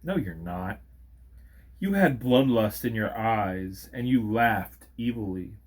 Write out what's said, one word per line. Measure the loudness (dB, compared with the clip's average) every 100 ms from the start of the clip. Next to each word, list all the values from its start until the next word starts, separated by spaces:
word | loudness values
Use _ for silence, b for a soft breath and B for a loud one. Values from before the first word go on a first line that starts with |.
No, | -4 -4
you're | -4
not. | -8 -8 -6 -6 -8 -14 -20 -20 -20 -20 -20 b b b -8
You | -2
had | 4 4 4
bloodlust | 4 4 6 4 2 0
in | -4
your | -2 -4 -2
eyes, | 0 0 0 -4 -6 -10 -14
and | -6 0
you | 2 2
laughed | 2 2 2 -4 -12 -20 _
evilly. | -6 -4 -6 -6 -10 -14